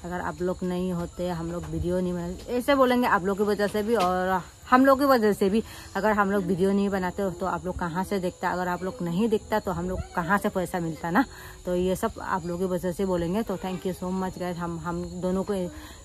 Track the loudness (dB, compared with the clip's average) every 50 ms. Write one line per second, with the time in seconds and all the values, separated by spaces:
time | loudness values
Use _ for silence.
0 | -8 -6 -6 -4 -4 -6 -4 -2 -2 -2 -2 -2 -2 -2 -2 -2 -2 -2 -2 -2
1 | -4 -6 -6 -4 -4 -4 -2 -4 -4 -4 -6 -6 -6 -4 -4 -2 0 0 2 2
2 | 0 0 -2 -4 -4 -6 -8 -10 -8 -4 -4 -2 2 2 6 6 6 6 6 4
3 | 4 4 2 2 2 0 0 2 2 2 2 2 0 0 0 -2 0 2 2 4
4 | 4 2 2 2 2 2 0 0 -2 -6 -18 -18 0 4 6 8 8 8 8 6
5 | 6 4 6 6 6 4 4 4 2 2 2 2 0 -2 -14 -16 -18 -6 -4 0
6 | 2 2 4 4 2 2 2 0 2 0 2 2 4 4 4 2 2 2 0 0
7 | -2 -2 -2 -2 -2 -2 -2 -4 -4 -2 -2 -2 -4 -6 -4 -4 -4 -2 -2 -4
8 | -2 -2 -2 -2 -2 -2 -4 -2 -2 -2 -2 0 -2 -2 -2 -4 -4 -6 -4 -4
9 | -4 -2 0 2 2 2 2 0 0 0 -2 0 0 -2 -4 -2 -2 -4 -4 -4
10 | -6 -4 -4 -4 2 2 2 2 2 0 0 0 -2 -2 -2 -4 -4 -4 -4 -4
11 | -4 0 2 2 2 0 -4 -16 -16 -16 -16 -10 -6 -2 -2 0 2 0 0 0
12 | -2 -4 -4 -6 -4 -4 -4 -4 -2 -4 -4 -2 -2 -2 -2 -2 -2 -4 -2 -2
13 | 0 0 0 0 0 0 0 -2 -2 -2 -4 -4 -4 -6 -6 -4 -4 -4 -4 -4
14 | -4 -4 -2 -2 -2 -4 -4 -6 -6 -6 -4 -4 -6 -6 -6 -6 -4 -4 -4 -4
15 | -6 -8 -8 -4 -2 0 0 0 0 0 -2 -2 -2 -4 -6 -12 -16 -16 -18 -18